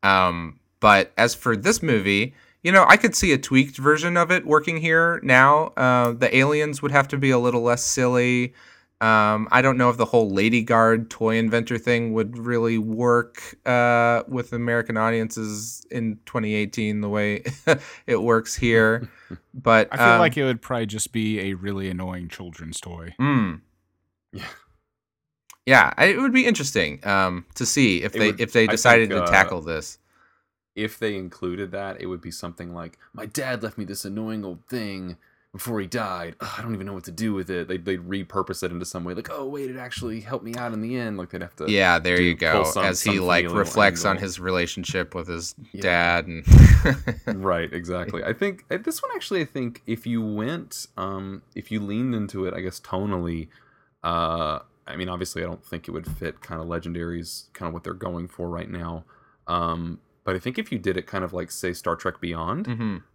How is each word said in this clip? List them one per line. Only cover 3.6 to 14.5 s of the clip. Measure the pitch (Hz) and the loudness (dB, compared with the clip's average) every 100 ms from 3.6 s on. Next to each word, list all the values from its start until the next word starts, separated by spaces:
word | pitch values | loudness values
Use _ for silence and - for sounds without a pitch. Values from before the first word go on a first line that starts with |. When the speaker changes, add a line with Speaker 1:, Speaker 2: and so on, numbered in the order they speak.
| 139 - | 2 0
Speaker 1:
version | 139 156 170 175 | 2 2 2 0
of | 170 | 2
it | 180 - | 0 4
working | 151 151 165 | 2 2 -4
here | 165 160 165 170 | 2 4 2 0
now. | 139 127 135 147 160 - | 4 6 8 6 2 0
Uh, | 127 123 120 | 2 4 2
the | 117 123 131 | 2 2 4
aliens | 135 151 151 139 | 2 2 -2 -4
would | 143 | 0
have | 143 139 | 0 0
to | 143 | 0
be | 135 | 2
a | 127 | 2
little | 123 120 | 2 0
less | 117 120 | 0 0
silly. | - - 127 123 123 123 123 - - - _ _ | -2 0 2 2 2 0 -2 -8 -20 -20 _ _
Um, | 113 110 107 107 107 | 4 4 4 2 2
I | 123 | 4
don't | 131 127 | 4 4
know | 123 | 2
if | 120 | 2
the | 113 | 2
whole | 120 110 | 2 2
Lady | 98 107 120 | 2 2 2
Guard | 110 117 113 113 113 | 2 4 4 4 -2
toy | - 113 113 | -4 -2 0
inventor | 113 117 113 120 | 0 0 -2 -4
thing | 113 120 117 | 0 0 0
would | 110 107 117 | -2 -4 -6
really | 117 120 113 113 | -4 -2 0 0
work, | 107 110 120 120 117 - - - - | -2 -2 2 2 0 -10 -18 -10 0
uh, | 123 120 117 117 117 - | 2 4 4 4 2 -2
with | 127 120 | -8 -6